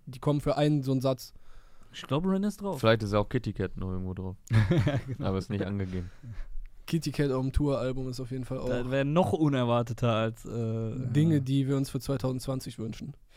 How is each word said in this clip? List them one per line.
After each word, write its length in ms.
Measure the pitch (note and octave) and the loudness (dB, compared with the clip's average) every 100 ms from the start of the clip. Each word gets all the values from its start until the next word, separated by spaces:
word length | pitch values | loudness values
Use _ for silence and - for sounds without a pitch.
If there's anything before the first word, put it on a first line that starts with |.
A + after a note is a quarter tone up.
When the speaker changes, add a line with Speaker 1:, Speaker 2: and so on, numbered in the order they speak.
| - | -16
Speaker 1:
die 120 | C3 | -6
kommen 220 | - D3 | -2 0
für 160 | D3 D3 | 0 2
einen 260 | D3+ D3 | 2 2
so 80 | C3 | 2
einen 80 | C3 | 0
Satz. 320 | C3 C3 - - - - - - - | 0 -2 -6 -18 -16 -16 -18 -20 -18
Speaker 2:
Ich 100 | - | -14
glaub, 240 | - C#3 F#3 | -4 -2 0
Ren 160 | F#3+ | 0
ist 180 | G#3 - | 0 -4
drauf. 200 | G3+ D3+ | -6 0
Speaker 3:
Vielleicht 220 | A2+ A2+ | 4 4
ist 100 | G#2+ | 4
auch 140 | G#2 G#2 | 0 2
Kitty 240 | B2+ A2+ | -2 -4
Cat 240 | G2 F#2 - | -4 -6 -4
noch 140 | F#2+ | -6
irgendwo 240 | F#2 F#2 | -4 -6
drauf. 220 | F#2 F#2 F#2+ | -6 -8 -10
Speaker 2:
<laughs> 80 | - | 2
Ja, 480 | A2+ G#2 E3+ - B2 - | 4 4 4 2 0 -4
genau. 220 | A#2+ G2 | -6 -2
Speaker 3:
Aber 100 | F#2+ | -2
ist 100 | F2 | -2
nicht 160 | G2+ | -2
angegeben. 460 | G2 G2+ F#2+ F#2 F2+ - A#2 G#2+ - - - - - | -2 -2 -4 -4 -6 -10 -14 -10 -6 -6 -8 -12 -4
Speaker 1:
Kitty 260 | E3 D3+ | -4 -2
Cat 180 | C3+ C#3+ | -2 0
auf 120 | C3 | 2
dem 100 | C3 | 0
Tour-Album 560 | - D3 C3 B2 C3 C3 | 0 2 0 -2 -4 -6
ist 100 | B2 | -8
auf 120 | B2 | -8
jeden 140 | C3 | -8
Fall 140 | B2 C3+ | -6 -6
auch 100 | B2+ | -4
Speaker 2:
Das 220 | B2 B2 | -2 0
wär 140 | C3+ | 0
noch 280 | C#3 D#3+ F#3 | 2 2 4
unerwarteter 760 | G3 D#3 C3+ A#2+ A#2+ A#2 A2+ A#2+ | 6 6 6 4 4 2 0 2
als, 320 | A2 A2+ A2 | 4 2 -2
äh, 460 | - A2 A2+ A2+ A2+ A#2+ B2+ | -6 -2 -2 0 -2 -4 0
Speaker 1:
Dinge, 240 | C#3+ D#3+ D3+ | 4 6 6
Speaker 2:
äh, 40 | |
Speaker 1:
die 280 | C3 C#3 C3 | 4 2 2
wir 80 | C#3 | 2
uns 120 | C3+ | 0
für 100 | C#3 | -4
zweitausendzwanzig 760 | - C3+ C3 B2+ - C3 B2+ A#2 | -2 -2 -2 -4 -4 -6 -6 -8
wünschen. 360 | A2+ A2 - - - | -8 -8 -10 -14 -18